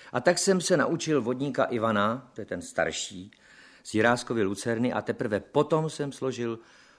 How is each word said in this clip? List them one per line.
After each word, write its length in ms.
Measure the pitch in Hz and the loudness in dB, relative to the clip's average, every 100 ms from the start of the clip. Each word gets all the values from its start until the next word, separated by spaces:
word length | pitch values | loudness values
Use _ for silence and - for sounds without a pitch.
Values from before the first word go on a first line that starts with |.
| - | -8
A 80 | 123 | 0
tak 160 | 175 180 | 2 4
jsem 240 | - 185 | 4 2
se 160 | 165 175 | 4 2
naučil 440 | 120 165 160 147 | 2 0 0 0
vodníka 420 | 113 127 143 135 | 0 -2 -2 0
Ivana, 680 | - 120 113 107 104 127 - | 0 2 2 2 2 0 -8
to 80 | - | -14
je 40 | 101 | -8
ten 160 | 90 | -8
starší, 680 | 82 - 80 - - 92 98 - - - - - - | -4 -2 -2 -2 -8 -12 -16 -20 -20 -20 -20 -20 -4
z 80 | |
Jiráskovy 500 | 107 113 123 - 117 | 2 4 2 0 0
lucerny 500 | 98 101 117 113 123 | 0 -2 -4 0 0
a 80 | - | -2
teprve 380 | - 110 120 101 | -4 -4 -2 -2
potom 500 | - 143 147 156 156 | 0 0 2 0 0
jsem 220 | - 143 | -4 -8
složil 480 | 135 131 117 117 113 - - - | -6 -6 -4 -6 -6 -12 -20 -20